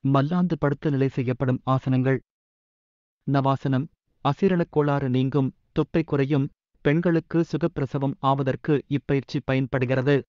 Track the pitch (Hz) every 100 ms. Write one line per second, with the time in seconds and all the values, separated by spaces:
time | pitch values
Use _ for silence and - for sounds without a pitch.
0 | 135 139 143 180 180 160 143 143 160 139
1 | 135 - 123 123 131 123 - 131 - 127
2 | 127 131 _ _ _ _ _ _ _ _
3 | _ _ - 139 135 135 139 131 147 _
4 | _ _ 139 143 190 180 170 151 147 143
5 | 135 127 131 143 131 - _ - 156 170
6 | 160 143 135 147 139 _ _ _ - 151
7 | 175 165 - 160 165 151 160 - 139 143
8 | 139 - 135 139 135 123 - 143 - 143
9 | - 139 - 151 - 131 135 127 127 131
10 | 127 143